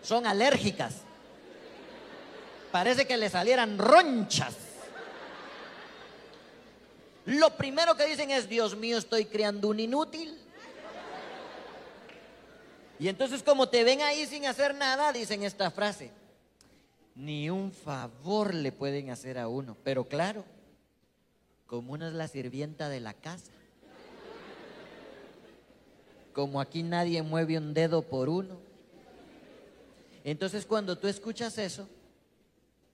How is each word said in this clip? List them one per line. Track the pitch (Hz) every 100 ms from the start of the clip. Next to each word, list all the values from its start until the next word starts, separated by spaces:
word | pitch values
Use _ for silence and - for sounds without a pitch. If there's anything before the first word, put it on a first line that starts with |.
Son | - 226 233
alérgicas. | 196 254 254 202 - 123 - - - - - - - - - - - - - - - - - -
Parece | 180 196 254 269
que | 247
le | 214
salieran | 180 196 254 226 202
ronchas. | 202 311 339 247 196 - 127 113 - - - - - - - - - - - - - - - - - - - - - - - - - - -
Lo | 277 311 302
primero | 285 277 339 320
que | 294
dicen | 302 285
es, | 269 208
"Dios | 226 214 202
mío, | 226 233
estoy | - 226
criando | 214 214 208 202 202
un | 214
inútil". | 226 269 311 311 320 320 - - - - - - - - - - - - - - - - - - - - - - - - - -
Y | 170
entonces, | 196 262 262
como | - 277 254
te | 240
ven | 233 269
ahí | 294 294 294
sin | 294 285
hacer | 240 277
nada, | 277 277 262 294
dicen | 247 214 208
esta | 202 - 185
frase, | - 208 196 131 110 - _ _ _ - _ _ _ _
"Ni | - 143 147 147
un | 190 196
favor | 185 156 135 120 117 156 208 208
le | 175 139
pueden | 131 139 139 139
hacer | 120 127 127
a | 117
uno". | 127 131 107
Pero | - 131
claro, | 123 143 180 214 190 - - _ _ _ _ _ _ _ _ _ _
como | 120 120
uno | 147 165
es |
la | 160 156
sirvienta | 135 127 131 147 151 151
de | 135
la | 113
casa, | 101 156 180 - - - _ - - - - - - - - - - - - - - - - - - _ - - - - - -
como | - 139 139
aquí | 139 165
nadie | 165 175 175 170
mueve | 160 160 160 160
un | 151
dedo | 151 165 165
por | 156 135 131
uno. | 170 190 185 - - - - - - - - - - - - - - - -
Entonces, | 143 151 190 202 -
cuando | 214 196 180
tú | 196
escuchas | 202 220 220 233 226
eso, | 196 - 196 - - _ _ _ _ _ _ _ _